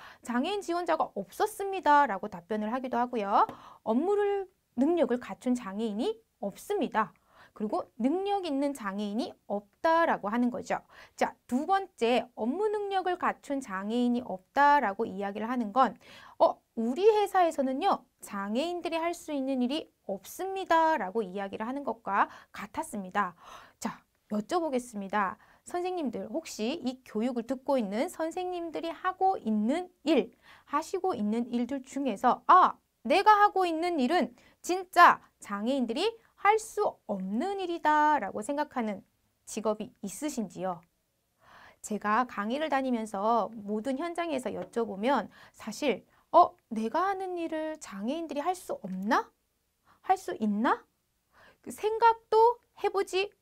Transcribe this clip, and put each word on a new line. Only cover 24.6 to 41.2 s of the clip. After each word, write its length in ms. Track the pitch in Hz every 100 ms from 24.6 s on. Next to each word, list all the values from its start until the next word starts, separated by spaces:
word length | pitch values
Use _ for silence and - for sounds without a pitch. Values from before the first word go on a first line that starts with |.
| 320 254 247 214 190 208 190 - _ _
선생님들, 640 | - 349 370 359 269 190 208
혹시 520 | 277 - - 220 330
이 180 | 247 254
교육을 420 | - 214 247 247 226
듣고 320 | 262 - 269
있는 300 | 196 208 349
선생님들이 840 | - 320 349 359 359 339 311 330
하고 460 | - 370 370 381 392
있는 540 | 220 214 214 320 359 _
일, 280 | 294 285 175 _ - -
하시고 500 | - 294 320 370 277
있는 360 | - 208 226 247
일들 320 | 240 240 277
중에서 600 | - 277 269 196 247 202 -
"아, 320 | 359 247 - _ _
내가 300 | 226 339 427
하고 340 | 415 415 381 359
있는 340 | 320 349 339
일은 340 | 247 349 247 - - _
진짜 580 | - 370 359 339 320 175 - _
장애인들이 800 | - 202 226 277 226 240 427 466 _ _
할 220 | 392 440
수 380 | - 415 403 - -
없는 540 | 202 190 220 381 392
일이다."라고 800 | 359 339 302 302 302 294 196 208
생각하는 640 | 220 285 294 262 220 190 - _ _ _
직업이 480 | - 220 214 214 208 -
있으신지요? 800 | 196 - 302 294 185 165 185 170 _ _ _ _